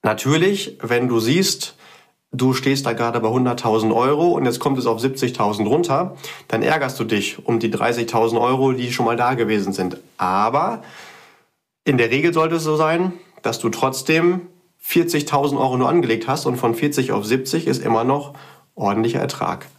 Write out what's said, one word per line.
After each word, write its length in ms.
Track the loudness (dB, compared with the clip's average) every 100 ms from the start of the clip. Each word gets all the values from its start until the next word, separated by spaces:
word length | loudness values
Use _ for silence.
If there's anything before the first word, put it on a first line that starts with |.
Natürlich, 720 | -2 -2 0 2 2 0 -6 -10
wenn 280 | -2 0 2
du 100 | 2
siehst, 560 | 2 2 0 -2 -8 -14 -20 -20 _ _ _
du 220 | -2 0
stehst 320 | 2 0 0 -2
da 80 |
gerade 260 | -2 -2 0
bei 80 | 0
hunderttausend 640 | 0 0 0 0 2 2
Euro 380 | 2 2 4 2
und 160 | 2 0
jetzt 140 | 0
kommt 180 | -2 0
es 80 | 0
auf 160 | 0
siebzigtausend 680 | -2 0 -4 0 -2 0 0
runter, 480 | 2 2 0 -2 -8 -16 -16 -6
dann 140 | -2
ärgerst 360 | 0 0 -2 -4
du 40 |
dich 420 | -2 -2 -2 -6 -2
um 140 | 0
die 100 | 0
dreißigtausend 720 | 0 0 -2 -2 0 2 2
Euro, 320 | 2 2 2
die 220 | 0 -4
schon 120 | -2 0
mal 120 | 2
da 160 | 0
gewesen 400 | 0 0 0 0
sind. 240 | -2 -4 -6 -16 -4
Aber 680 | -2 2 2 0 -2 -4 -12 -20 -20 -20 -20 _ _ _ _ _
in 140 | 0 2
der 140 | 2
Regel 220 | 2 2
sollte 220 | 2 2 0
es 80 |
so 140 | 0 2
sein, 360 | 2 2 0 -4 -18 -6
dass 180 | -6 -2
du 100 | -4
trotzdem 720 | 0 -2 -2 0 2 4 0 -6 _ _ _
vierzigtausend 800 | 0 0 2 -2 0 0 0 0
Euro 160 | 0 2
nur 140 | 2
angelegt 380 | 2 2 0 -2
hast 180 | -2 -2
und 120 | 0
von 180 | -2 0
vierzig 360 | 0 0 0
auf 140 | -2 0
siebzig 420 | -2 0 -2 0
ist 160 | -2
immer 200 | 0 2
noch 320 | 2 0 -2 -16 -20 -20 _ -4
ordentlicher 440 | -2 2 0 0
Ertrag. 460 | -4 -4 -4 -6 -12